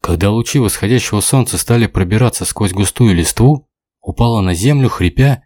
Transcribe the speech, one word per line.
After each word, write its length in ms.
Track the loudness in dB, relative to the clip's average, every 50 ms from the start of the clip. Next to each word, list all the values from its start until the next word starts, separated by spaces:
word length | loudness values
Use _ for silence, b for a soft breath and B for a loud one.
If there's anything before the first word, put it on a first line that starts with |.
Когда 300 | -4 -4 -4 -2 0 0
лучи 280 | 0 -2 -4 -2 0 0
восходящего 600 | 0 0 -2 -2 -2 0 0 0 0 -2 -4 -2
солнца 380 | -2 0 0 0 0 0 -2 -6
стали 280 | -2 0 0 0 0
пробираться 600 | 0 0 -2 -2 0 0 2 0 0 0 -4 -8
сквозь 260 | -8 -4 -4 -4 -2 -2
густую 420 | -2 -4 -4 0 2 2 2 4
листву, 540 | 2 0 -2 0 2 4 4 4 2 -4 _ _ _ _ _ _ _
упала 400 | _ -10 -4 -2 0 0 2 0
на 140 | 0 0 -2
землю, 340 | 0 0 0 2 2 2 0
хрипя 540 | 0 0 -2 0 2 2 2 2 2 0 _